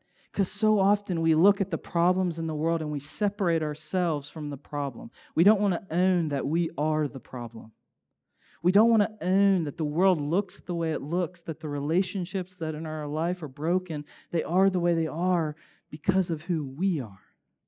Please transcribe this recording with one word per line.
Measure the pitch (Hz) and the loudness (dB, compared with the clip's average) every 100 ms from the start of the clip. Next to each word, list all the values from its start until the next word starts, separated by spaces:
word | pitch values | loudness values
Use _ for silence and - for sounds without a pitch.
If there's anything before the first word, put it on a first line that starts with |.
| _ _ _ | _ _ _
'cause | - 190 | -2 -2
so | - 214 214 | 0 2 4
often | 196 202 - 170 | 4 2 0 0
we | 165 | 2
look | 156 185 202 | 6 6 4
at | 196 | 0
the | 156 | -4
problems | - 175 175 185 185 160 | -4 0 2 2 -2 -2
in | 165 | -4
the | |
world | 156 160 165 | -2 -2 -2
and | 151 | -2
we | 147 | -6
separate | - - 208 202 185 165 | -8 -4 -4 0 0 0
ourselves | 156 147 - 185 175 151 139 | -2 -6 -4 -2 0 -2 -6
from | - 151 | -10 -8
the | 143 | -8
problem. | - 147 139 120 117 - - | -8 -6 -6 -6 -14 -16 -8
We | - | 4
don't | 180 214 | 4 6
wanna | 202 180 - | 2 -2 -2
own | 170 185 180 160 | 0 2 2 0
that | 143 135 | -2 -2
we | 165 170 - | 0 -2 -2
are | 156 156 147 | 0 0 -2
the | 127 | -4
problem. | - 127 117 113 110 _ _ _ _ _ _ _ _ _ | -12 -10 -10 -10 -16 _ _ _ _ _ _ _ _ _
We | 175 | 2
don't | 196 233 | 4 6
wanna | 226 208 - | 4 2 -2
own | 180 190 202 190 | 0 4 4 4
that | 151 143 | 0 -2
the | |
world | 151 151 190 170 | -2 2 4 4
looks | 147 170 202 - | 2 -2 -2 -10
the | - | -8
way | 170 165 | -4 -2
it | 151 | -4
looks, | 139 170 180 180 | -2 -2 -2 -6
that | - 147 | -10 -8
the | 151 | -6
relationships | 143 143 170 196 196 175 196 180 - | -4 0 0 0 -4 -4 -6 -8 -6
that | 156 | -6
in | 151 160 | -4 -6
our | 156 151 | -6 -4
life | 151 170 180 | -2 -2 -2
are | 147 | -6
broken, | 131 156 185 180 156 147 - _ | -4 0 0 0 -8 -8 -16 _
they | 170 | -4
are | - 180 196 | 0 2 2
the | 180 | 2
way | 175 | 0
they | 170 160 | 0 0
are | 160 180 180 156 151 _ _ _ | -2 0 0 0 -4 _ _ _
because | 156 - 185 185 | -8 0 0 0
of | 160 | -4
who | - 165 | -2 -4
we | 139 135 196 165 | -4 -4 -2 -2
are. | 113 95 _ _ _ _ | -4 -10 _ _ _ _